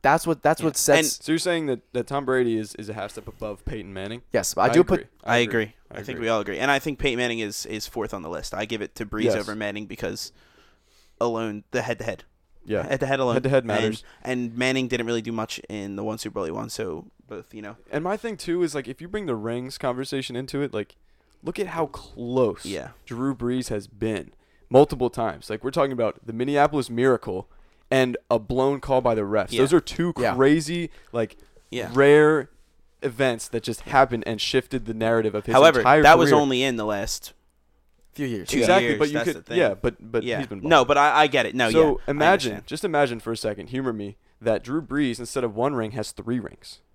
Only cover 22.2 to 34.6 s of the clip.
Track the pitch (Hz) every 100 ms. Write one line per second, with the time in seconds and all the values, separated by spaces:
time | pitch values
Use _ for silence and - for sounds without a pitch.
22.2 | 120 127 120 90 - 92 62 - - 117
23.2 | 135 131 120 127 123 107 98 101 110 104
24.2 | - _ _ _ _ 127 147 131 123 -
25.2 | 113 78 - 107 127 151 139 127 110 -
26.2 | - 113 127 143 147 147 123 117 131 120
27.2 | - 92 - - _ _ _ 131 127 117
28.2 | _ 117 107 127 131 139 131 131 123 110
29.2 | 101 104 98 113 135 160 - - 175 160
30.2 | 120 123 135 156 151 175 165 - - 120
31.2 | 110 - - - _ 120 113 120 139 147
32.2 | 151 156 127 _ _ _ _ _ 139 117
33.2 | 135 117 - 117 117 113 - 139 131 117
34.2 | - 107 - 131